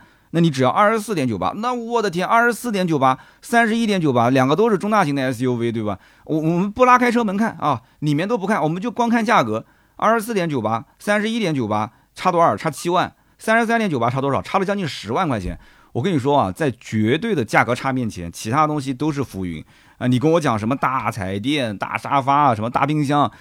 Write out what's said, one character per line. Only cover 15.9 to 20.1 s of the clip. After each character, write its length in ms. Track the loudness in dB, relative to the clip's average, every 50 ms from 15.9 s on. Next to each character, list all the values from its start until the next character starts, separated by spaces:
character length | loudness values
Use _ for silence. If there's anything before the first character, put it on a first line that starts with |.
我 100 | -6 -4
跟 100 | -2 0
你 60 | -2 0
说 180 | 0 2 2
啊， 140 | 2 2 0
在 220 | -2 -2 -2 -4 -4 -6
绝 360 | -8 -4 -2 0 2 2 2
对 200 | 0 0 -2 -2
的 80 | -2 -2
价 200 | 2 2 2 2
格 80 | 2
差 200 | 0 -2 -2 -4
面 180 | -4 -2 -4 -6
前， 220 | -8 -8 -10 -12
其 180 | -12 -10 -6 -2
他 160 | 0 0 0
东 140 | 0 0 -4
西 120 | -4 -6
都 200 | -6 -4 -4 -4
是 100 | -2 -4
浮 240 | -6 -6 -6 -8 -8
云 180 | -6 -8 -10 -12 -16 _ _ _ _ _
啊！ 120 | -4 0
你 100 | 2